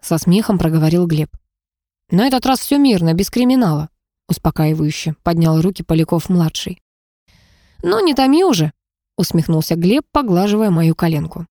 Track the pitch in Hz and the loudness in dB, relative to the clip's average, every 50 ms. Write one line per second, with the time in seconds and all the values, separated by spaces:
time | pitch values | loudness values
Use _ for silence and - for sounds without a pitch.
0 | - - 170 156 - - 175 202 220 - 208 180 170 165 156 160 156 160 165 175 | -4 -2 -4 -2 0 2 2 2 2 0 -2 0 0 0 0 2 2 2 2 0
1 | 180 170 160 151 151 - - - _ _ _ _ _ _ _ _ _ _ _ _ | 0 0 -2 -4 -4 -6 -10 -20 _ _ _ _ _ _ _ _ _ _ _ _
2 | _ _ - 175 220 269 262 254 - 269 262 240 - - 285 285 285 277 220 185 | _ _ 0 2 2 2 0 0 0 0 -2 -2 0 -2 0 2 4 4 2 2
3 | 165 165 160 170 196 - - 240 247 247 262 262 240 180 156 151 156 156 _ _ | 2 0 0 0 -2 -4 -2 0 2 2 2 2 2 0 0 -2 -4 -8 _ _
4 | _ _ _ _ _ _ 170 - _ 165 - - 156 151 156 156 156 151 156 - | _ _ _ _ _ _ -8 -4 _ -4 -2 0 0 0 0 -2 -2 -4 -4 -4
5 | - 160 156 _ _ 175 170 165 165 160 160 160 160 190 196 - 165 _ 165 160 | -6 -8 -8 _ _ -2 0 2 2 2 2 2 0 0 -2 -4 -4 _ 0 0
6 | 160 - - 170 156 - 190 175 170 160 - - - - 180 _ _ _ _ _ | 0 0 -2 -4 -2 0 0 0 0 0 -4 -6 -8 -10 -14 _ _ _ _ _
7 | _ _ _ _ _ _ _ _ _ _ _ _ _ _ _ _ - 349 370 453 | _ _ _ _ _ _ _ _ _ _ _ _ _ _ _ _ -2 -2 0 2
8 | 403 349 277 254 269 262 277 330 381 381 262 170 156 156 - _ _ _ _ _ | 2 0 2 2 2 4 4 4 4 2 2 2 0 -2 -4 _ _ _ _ _
9 | _ _ _ - 185 - - 170 156 - 165 156 156 - 165 165 170 180 220 294 | _ _ _ -4 -4 -2 0 -2 -2 0 -2 -2 0 -2 -4 0 0 2 2 0
10 | 302 _ _ - 285 226 180 175 190 208 202 214 220 208 180 160 165 160 160 - | -2 _ _ -4 -2 0 0 0 2 0 0 0 0 0 2 2 2 2 0 0
11 | - 165 160 147 156 160 - 165 170 - _ | -2 -2 -2 -4 -6 -8 -10 -14 -16 -16 _